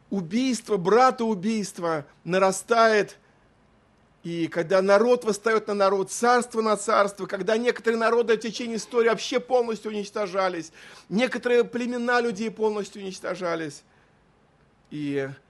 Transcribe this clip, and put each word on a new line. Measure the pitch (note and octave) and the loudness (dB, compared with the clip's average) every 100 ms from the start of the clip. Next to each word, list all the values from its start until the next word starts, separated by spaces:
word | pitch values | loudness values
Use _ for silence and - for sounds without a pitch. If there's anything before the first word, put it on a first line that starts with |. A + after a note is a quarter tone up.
| _ | _
убийства, | G3 E3 G#3+ C4 A#3 - G#3 | -6 -4 -2 0 -2 -2 -2
брата | F3 G#3+ C4 B3+ | 2 4 4 4
убийства | A3+ G3+ F#3+ A3+ F#3+ - E3+ D#3+ C#3 _ | -2 -2 -2 -4 -4 -6 -4 -4 -6 _
нарастает. | E3 F#3 F#3+ F#3+ - A#3 A3+ G#3+ G3 - _ _ _ _ _ _ _ _ _ _ | -4 2 2 2 0 4 6 4 0 -6 _ _ _ _ _ _ _ _ _ _
И | E3+ E3+ D#3+ | -10 -4 -4
когда | E3+ D#3+ F#3+ | -2 2 2
народ | F#3+ G3+ A#3 B3 | 6 6 6 2
восстаёт | A3+ G#3 A3+ A3 G#3+ | 0 -2 0 0 0
на | |
народ, | G3+ G3 G3 F#3 | 0 2 2 -2
царство | - A#3+ B3 A#3+ A3+ | -2 2 2 2 -2
на | A3 G#3 | 0 0
царство, | - A3 G3+ G3+ F#3 | 2 2 2 -2 -8
когда | G3 F#3 A3 | -6 -2 0
некоторые | A#3+ A#3 A#3 A3+ | 0 0 -2 0
народы | A3+ A#3 A3 A3 | 2 2 2 0
в | |
течение | A3+ - A#3+ A3+ | -2 -6 -6 -6
истории | - A#3+ A3+ | -4 0 2
вообще | G#3+ - B3 | 2 -2 -4
полностью | B3 B3+ A#3 A3 A3 | 0 0 0 -4 -6
уничтожались, | G#3+ G3+ G#3+ G3+ F#3+ F#3+ F3 D#3+ - - - - | -8 -6 -6 -4 -2 -2 -2 -10 -16 -20 -20 -6
некоторые | F3+ B3+ B3 B3 A#3+ | 0 0 -2 2 2
племена | A#3 A#3+ A#3+ B3 A#3+ B3 | 2 -2 -4 -4 0 0
людей | A#3+ F#3+ A3+ | 0 -4 -6
полностью | G3+ A3 G#3 G3 G#3+ | -2 -2 -2 -6 -10
уничтожались. | G3 F#3 - F3+ F3+ E3+ D#3+ - _ _ _ _ _ _ _ _ _ _ _ | -12 -10 -8 -6 -4 -4 -6 -12 _ _ _ _ _ _ _ _ _ _ _
И | D3+ D3 C#3 C3+ C#3 _ | -10 -4 -4 -4 -8 _